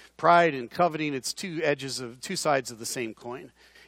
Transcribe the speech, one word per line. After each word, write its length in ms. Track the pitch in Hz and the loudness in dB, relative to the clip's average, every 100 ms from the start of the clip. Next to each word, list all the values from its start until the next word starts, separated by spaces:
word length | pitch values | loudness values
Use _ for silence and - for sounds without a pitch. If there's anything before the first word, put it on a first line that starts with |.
| - - | -20 0
pride 400 | 165 175 170 135 | 6 8 6 0
and 160 | 120 | -8
coveting, 420 | - 175 151 151 | 0 0 2 -4
it's 200 | 135 - | -4 -6
two 260 | - 196 160 | -8 -8 -2
edges 380 | 156 143 135 120 | -2 -2 -4 -8
of, 220 | 123 127 | -10 -12
two 160 | - 185 | -8 -4
sides 340 | 160 139 123 | 2 2 0
of 80 | 113 | -10
the 60 | 113 | -10
same 280 | - 113 | -6 -6
coin. 380 | - 120 127 139 _ - - | -8 -12 -14 -14 _ -20 -20